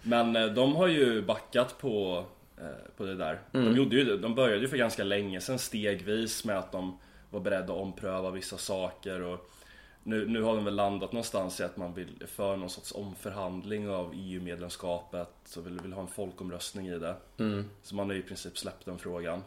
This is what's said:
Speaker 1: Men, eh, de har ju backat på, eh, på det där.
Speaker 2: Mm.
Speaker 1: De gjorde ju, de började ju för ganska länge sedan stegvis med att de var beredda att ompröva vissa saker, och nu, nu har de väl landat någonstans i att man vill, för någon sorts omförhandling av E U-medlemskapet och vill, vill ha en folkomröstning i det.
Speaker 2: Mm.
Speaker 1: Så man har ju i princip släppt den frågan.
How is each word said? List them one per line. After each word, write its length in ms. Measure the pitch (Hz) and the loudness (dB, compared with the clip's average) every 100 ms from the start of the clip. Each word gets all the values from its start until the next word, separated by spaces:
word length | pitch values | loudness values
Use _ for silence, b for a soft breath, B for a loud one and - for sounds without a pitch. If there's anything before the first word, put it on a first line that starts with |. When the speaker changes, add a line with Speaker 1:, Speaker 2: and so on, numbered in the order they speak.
Speaker 1:
Men, 340 | 117 120 117 113 | 2 4 6 4
eh, 100 | 110 | 4
de 300 | 107 135 151 | 6 6 6
har 100 | 185 | 6
ju 340 | 156 127 110 | 6 6 4
backat 560 | 98 107 - 123 120 - | 2 0 2 2 2 2
på, 460 | 139 107 95 87 92 - - - | 0 2 2 0 -4 -10 -20 -12
eh, 60 | 80 62 - - | -12 -12 -14 -8
på 80 | |
det 100 | 98 | -6
där. 260 | 92 78 90 - | -2 -2 -2 -2
Speaker 2:
Mm. 140 | 131 117 | 4 6
Speaker 1:
De 40 | 123 | 8
gjorde 180 | 131 123 | 6 6
ju, 200 | 127 101 | 6 4
de 180 | 110 | 2
började 260 | 117 127 104 | 4 6 4
ju 80 | 127 | 2
för 80 | 135 | 2
ganska 280 | 113 107 | 2 2
länge 360 | 98 101 101 92 | 0 2 0 -4
sedan 180 | 110 127 | -2 -4
stegvis 840 | - 110 104 95 90 110 113 - | -2 0 0 0 0 0 0 -2
med 140 | 113 98 | -2 -2
att 140 | 90 | -2
de 260 | 95 92 92 b b b | -4 -4 -8 b b b
var 100 | 104 | -4
beredda 320 | 95 95 90 | 0 0 0
att 80 | 90 | -2
ompröva 500 | 98 90 98 92 92 | -4 -4 -4 -2 -2
vissa 280 | 92 - 92 | -4 -6 -6
saker, 600 | - 95 92 - 98 92 | -4 -2 -2 -4 -6 -4
och 280 | 87 90 - b b b b b | -4 -6 -10 b b b b b
nu, 260 | - 110 104 | -2 0 2
nu 140 | 113 | 2
har 120 | 110 110 | 2 2
de 80 | |
väl 100 | 104 | 2
landat 380 | 101 101 101 92 | 2 2 2 -2
någonstans 480 | 117 117 101 92 - | -4 -2 -2 -2 -2
i 20 | |
att 140 | 90 - | -4 -4
man 180 | 87 | -8
vill, 300 | 87 87 - - | -8 -10 -10 -12
för 300 | - 101 98 | -4 -2 0
någon 140 | 90 | -4
sorts 220 | - - | -8 -10
omförhandling 960 | - 101 92 104 101 92 92 98 107 104 | -8 -8 -8 -8 -6 -4 -4 -4 -4 -2
av 240 | 95 87 | -2 -4
E 180 | 82 95 | -6 -6
U-medlemskapet 1200 | 92 90 85 87 - 90 87 - 90 85 - - 85 | -6 -4 -6 -8 -6 -2 -2 -4 -6 -6 -10 -16 -12
och 100 | 87 | -8
vill, 140 | 90 | -8
vill 120 | 92 | -8
ha 100 | 95 | -8
en 60 | 92 | -8
folkomröstning 800 | - 95 - 92 87 - 101 92 | -6 -6 -6 -8 -8 -8 -8 -6
i 100 | 87 | -4
det. 160 | 82 92 - - | -4 -6 -8 -2
Speaker 2:
Mm. 260 | 107 101 101 - | 0 0 -4 -10
Speaker 1:
Så 120 | - | -8
man 120 | 101 101 | -4 -2
har 80 | |
ju 60 | 95 | -2
i 20 | |
princip 360 | 90 95 87 - | -4 -8 -10 -8
släppt 260 | 98 - - | -8 -8 -10
den 120 | 90 | -8
frågan. 440 | - 87 85 90 | -6 -4 -2 -4